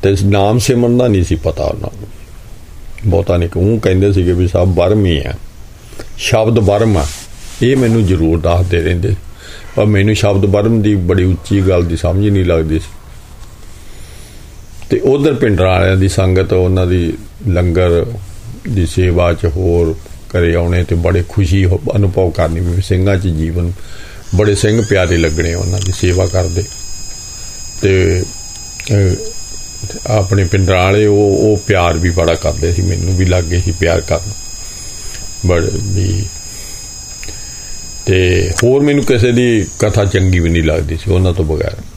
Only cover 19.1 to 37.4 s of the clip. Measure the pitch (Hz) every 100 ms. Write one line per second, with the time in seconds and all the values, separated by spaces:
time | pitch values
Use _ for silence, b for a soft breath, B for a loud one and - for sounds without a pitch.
19.1 | 85 87 82 92 76 92 85 82 80 -
20.1 | - - 90 85 85 87 90 87 87 85
21.1 | 90 87 - 92 98 92 90 - 101 98
22.1 | 98 92 78 82 82 87 87 - 92 95
23.1 | 95 95 80 82 85 85 90 B B B
24.1 | B B - 104 101 107 113 104 98 90
25.1 | 85 82 80 85 85 92 95 92 90 92
26.1 | 90 92 92 90 85 - - - - -
27.1 | - B B B B - - 101 95 90
28.1 | 90 - - - - - - - 104 98
29.1 | 87 - - - - - - 101 - -
30.1 | 107 92 101 90 98 95 92 92 101 107
31.1 | 101 104 95 107 104 - 95 87 82 87
32.1 | 85 82 80 78 78 80 87 90 90 87
33.1 | 92 92 90 82 90 92 82 85 85 82
34.1 | 82 98 101 - - B B B B B
35.1 | B B - 92 87 82 - 101 95 95
36.1 | 95 98 - B B B B B - -
37.1 | - B B